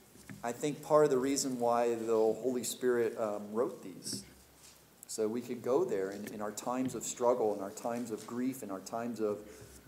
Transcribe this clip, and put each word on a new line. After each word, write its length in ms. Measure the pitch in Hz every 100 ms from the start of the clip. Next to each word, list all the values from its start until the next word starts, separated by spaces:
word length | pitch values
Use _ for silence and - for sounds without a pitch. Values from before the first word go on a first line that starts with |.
| - - - -
I 80 | 117
think, 320 | 120 151 131
part 220 | - 151
of 60 | 151
the 80 | 131
reason 420 | 135 139 135 123
why 340 | 120 117 120
the 180 | 113 113
Holy 520 | 110 110 110 123 123
Spirit, 520 | 107 - 127 120 113 117
um, 240 | 110 104 104
wrote 300 | 107 156 -
these. 420 | 98 82 - - - - - - - - - - -
So 220 | - 107
we 120 | 120
could 220 | 117 120
go 220 | 120 139
there 260 | 190 98 95
in, 160 | 101 107
in 60 | 110
our 100 | 107
times 460 | 107 123 127 131 117
of 80 |
struggle, 500 | - - 120 123 107
in 80 | 101
our 80 | 98
times 400 | - 123 117 117
of 160 | 107 -
grief, 380 | 120 127 131
in 60 | 104
our 80 | 95
times 400 | - 113 120 107
of 180 | 107 101 - - - -